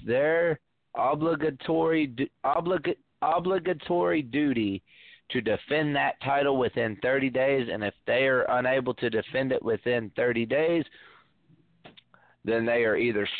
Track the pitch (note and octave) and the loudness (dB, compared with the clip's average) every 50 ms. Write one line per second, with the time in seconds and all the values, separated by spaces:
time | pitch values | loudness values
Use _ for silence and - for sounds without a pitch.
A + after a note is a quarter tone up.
0 | - A2 A#2+ C3 C#3+ D#3 E3 E3 E3+ E3+ D#3 - _ _ _ _ _ _ - - | -4 -2 0 0 2 2 2 2 2 0 -2 -4 _ _ _ _ _ _ -6 -2
1 | A#2+ C3 D3+ D3+ D#3 E3 E3 C#3+ D#3 D#3 C#3 B2+ - - E3 E3 E3 D#3+ E3 D#3+ | 0 0 0 0 0 0 0 0 -2 -4 -4 -4 -4 -2 0 2 2 2 2 2
2 | D3+ C3+ A#2 A#2+ F3+ - _ _ - C3 C#3+ E3+ E3 F3 F#3 E3 C#3 E3+ - - | 0 -2 -2 -6 -6 -6 _ _ -2 0 0 0 0 0 -2 0 0 -2 -4 -4
3 | _ _ _ - - D3+ D#3+ F3 E3+ F#3 F#3+ F#3 D#3+ F#3 F3+ C#3+ - - F3 F3 | _ _ _ -2 0 0 2 2 0 0 -2 0 0 -2 -4 -4 -2 -2 0 2
4 | F3 F3 F3 D#3 C#3 A#2 A#2+ D3 D3+ C#3+ B2+ A#2 G#2+ G2+ G2 F#2+ _ _ - - | 2 2 2 0 -2 -2 -2 0 2 2 2 2 0 0 -2 -4 _ _ -20 -20
5 | - - - - _ - - B2+ A2 A2 G#2 - - - C#3+ D#3 D#3 D3 C#3+ C#3 | -20 -20 -20 -20 _ -6 -4 -4 0 0 -2 -2 -2 -2 0 0 0 0 0 0
6 | C#3 C3+ - - - C3 C#3 C#3+ C#3+ C#3+ C3+ C3 B2 G#2+ - B2 A#2 A2 G#2 F#2 | 0 0 -2 -4 -4 -2 0 2 2 2 2 2 0 0 0 0 -2 -2 -2 -2
7 | - B2+ C3+ C#3 C3+ C3 A#2+ C3 C3 C#3 C#3 C3+ A#2+ A2+ F2+ G#2+ G#2 G2+ - _ | -2 0 0 2 0 0 0 0 2 2 2 2 0 -2 -4 -4 -4 -6 -6 _
8 | - - A#2 B2+ C3+ C3+ C3 B2 - - B2 B2 B2 B2+ C3 C3+ B2+ B2+ A#2 - | -4 -2 0 2 2 2 2 2 2 2 0 0 2 2 0 0 0 -2 -4 -2
9 | B2 A#2 A2 A2 - - - B2+ C3+ C3 C3 - - A2+ A2+ G2+ - A#2+ B2 A#2+ | -2 -2 0 -2 -4 -2 -4 -2 -2 0 -2 -2 0 -2 -2 -2 0 -2 -2 -2
10 | A2+ G2 - - B2 B2 A#2+ A#2 A#2 A2+ C3 C#3+ D#3+ E3 E3+ E3 C#3+ - - - | -2 -4 -4 -2 -2 0 0 0 0 0 0 0 2 2 0 0 -2 -4 -10 -20
11 | - - - - _ _ _ _ _ _ - _ _ _ _ _ _ - - - | -20 -20 -20 -20 _ _ _ _ _ _ -20 _ _ _ _ _ _ -20 -20 -20
12 | _ _ _ - _ _ _ _ - G#2 A2+ A#2 A2+ A#2 A#2+ A#2+ A#2 A2 G#2 E2+ | _ _ _ -20 _ _ _ _ -4 0 0 0 2 2 2 2 4 2 2 2
13 | A#2 A#2+ A2 G#2 G2+ G2 - | 2 2 0 0 -2 -2 -4